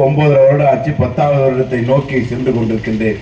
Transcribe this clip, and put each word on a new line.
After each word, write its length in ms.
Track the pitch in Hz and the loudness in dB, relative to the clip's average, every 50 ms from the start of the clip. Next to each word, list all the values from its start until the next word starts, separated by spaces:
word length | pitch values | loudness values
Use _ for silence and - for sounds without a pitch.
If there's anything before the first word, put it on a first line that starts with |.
| 139 | 2
ஒன்பதரை 380 | 143 147 147 151 147 139 135 135 | 2 2 2 2 4 4 4 4
வருடம் 240 | 139 143 147 147 135 | 4 4 4 2 2
ஆச்சு, 200 | 135 131 135 151 143 - | 0 0 -2 -2 -2 -2
பத்தாவது 400 | 127 123 - - 147 147 143 139 135 | -2 -2 -2 -2 0 0 2 2 2
வருடத்தை 360 | 135 127 127 131 127 127 120 117 123 | 0 0 0 -2 -2 -2 -2 0 0
நோக்கி 280 | 135 143 139 - 135 127 117 117 | 0 0 0 -2 -4 -4 -4 -4
சென்று 240 | 120 123 127 131 113 | -4 -4 -2 -2 -2
கொண்டிருக்கின்றேன். 640 | 117 113 107 113 107 - 117 110 104 110 107 101 98 | 0 -2 -2 -4 -4 -4 -4 -4 -2 -2 -2 -4 -6